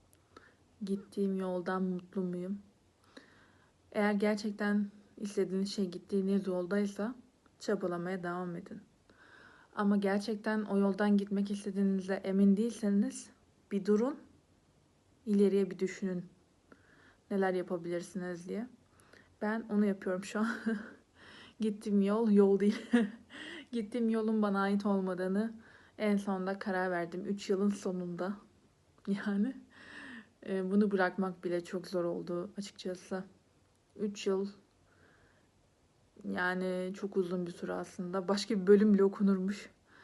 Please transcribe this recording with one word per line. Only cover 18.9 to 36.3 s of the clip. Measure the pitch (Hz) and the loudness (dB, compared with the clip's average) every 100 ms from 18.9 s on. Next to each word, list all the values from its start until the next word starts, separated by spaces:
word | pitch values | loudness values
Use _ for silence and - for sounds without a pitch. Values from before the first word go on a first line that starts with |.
| _ - - - - | _ -20 -20 -20 -6
Ben | 208 220 220 | -4 -4 -2
onu | 208 208 | 2 2
yapıyorum | 196 202 185 | 2 -2 -4
şu | 196 208 | -4 -4
an. | 226 233 220 | -2 -2 -4
<laughs> | 208 - - _ _ - - - - | -4 -6 -18 _ _ -20 -20 -18 -4
Gittiğim | 220 208 214 202 | -4 -4 0 2
yol, | 196 214 233 | 4 4 6
yol | 202 196 196 | 8 8 6
değil. | 202 233 - | 4 0 2
<laughs> | 240 214 - - - - 330 277 | 4 4 -4 -18 -16 -14 -14 -8
Gittiğim | 233 202 247 226 | -6 -4 -2 0
yolun | 226 220 220 | 0 2 2
bana | 208 196 | 2 2
ait | 196 202 208 | 2 2 2
olmadığını | 196 185 180 185 196 226 - - - - - | 0 0 -2 0 0 -2 -6 -20 -20 -20 -4
en | 214 202 | 0 0
sonunda | 202 190 185 196 | 0 -4 -2 -4
karar | - 185 185 | -2 -2 0
verdim. | 175 170 175 202 | -2 -4 -6 -6
Üç | 202 - | -6 -2
yılın | 190 202 | 2 2
sonunda. | 202 202 185 175 175 180 202 | 0 -4 -4 -6 -4 -6 -6
<laughs> | - _ _ _ _ _ - | -14 _ _ _ _ _ -6
Yani, | 202 214 202 233 269 - - - - - 240 - _ - | -4 -2 0 -2 -2 -14 -20 -20 -18 -16 -16 -18 _ -8
e, | 190 185 | -4 2
bunu | 202 208 | 4 4
bırakmak | 196 180 185 190 175 | 4 2 0 -4 -4
bile | 180 175 | -4 -4
çok | 170 185 175 | -4 -8 -4
zor | 185 | -2
oldu | 170 175 165 175 196 202 | -2 -4 -6 -6 -6 -10
açıkçası. | 202 - - 180 - 190 190 - _ _ _ _ _ - | -12 -10 -10 -10 -8 -8 -10 -16 _ _ _ _ _ -8
Üç | 214 202 - | -6 -4 -2
yıl, | 190 202 - _ _ _ _ - _ _ _ _ _ _ _ _ _ _ - | -2 -2 -8 _ _ _ _ -20 _ _ _ _ _ _ _ _ _ _ -14
yani | 202 | -8